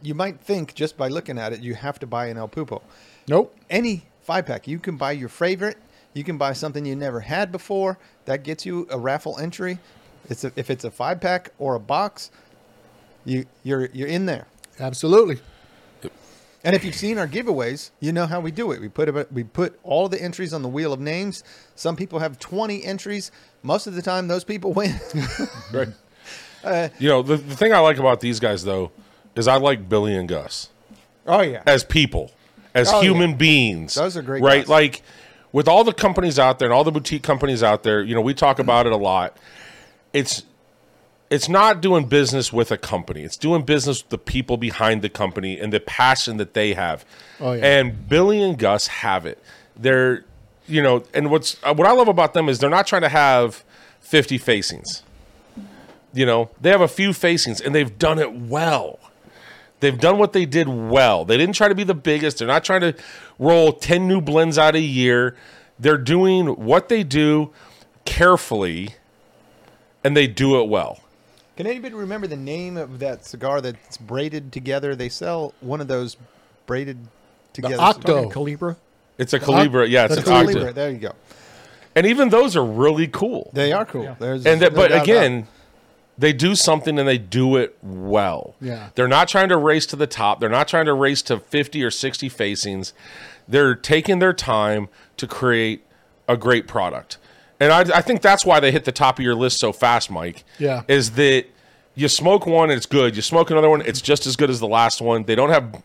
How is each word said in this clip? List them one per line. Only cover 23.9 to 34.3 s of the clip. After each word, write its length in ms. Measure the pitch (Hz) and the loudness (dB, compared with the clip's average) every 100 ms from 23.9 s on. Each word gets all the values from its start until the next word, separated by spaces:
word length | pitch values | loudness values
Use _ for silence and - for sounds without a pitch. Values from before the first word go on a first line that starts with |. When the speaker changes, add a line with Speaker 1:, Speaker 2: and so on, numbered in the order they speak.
Speaker 1:
the 60 | 180 | -8
time, 280 | 180 185 180 | -6 -6 -4
those 160 | 175 | -6
people 280 | - 208 190 | -6 -8 -4
win. 220 | 190 202 131 - 156 131 | -4 -4 -6 -8 -8 -8
<laughs> 380 | - 277 117 - | -8 -10 -12 -10
Speaker 3:
Right. 160 | 120 110 - _ _ - - - - | -6 -6 -10 _ _ -20 -20 -20 -14
Speaker 1:
Uh, 240 | 185 175 165 - | -6 -4 -4 -2
Speaker 3:
You 120 | 143 | 2
know, 100 | 131 | 2
the, 160 | 131 151 | 2 -2
the 180 | 143 | -4
thing 200 | 135 220 | -2 2
I 60 | 196 | 6
like 180 | 160 135 | 4 4
about 220 | 131 120 | 2 2
these 200 | 120 110 | 0 -2
guys, 240 | 113 98 | -2 -2
though, 280 | 95 95 87 - _ _ _ 113 | -4 -4 -6 -10 _ _ _ -2
is 100 | 117 | 2
I 100 | 135 | 4
like 340 | 139 117 92 | 2 0 0
Billy 260 | 107 104 95 | 0 0 -2
and 100 | 87 | -4
Gus. 440 | 80 - - - _ _ - _ _ - | -8 -8 -14 -14 _ _ -20 _ _ 0
Speaker 1:
Oh, 160 | 190 | 0
yeah. 200 | 165 117 147 | 0 0 2
Speaker 3:
As 180 | 131 | 2
people, 460 | - 160 131 85 64 _ _ _ _ | 2 0 0 -2 -10 _ _ _ _
as 160 | 127 156 | 0 4
Speaker 1:
Oh, 120 | 214 | 4
Speaker 3:
human 280 | 190 175 170 | 4 4 2
Speaker 1:
yeah. 40 | 135 | 2
Speaker 3:
beings. 580 | 160 147 113 85 80 139 | 4 4 2 -2 -6 -4
Speaker 1:
Those 200 | 180 175 | -4 -6
are 60 | |
great 200 | 127 | -8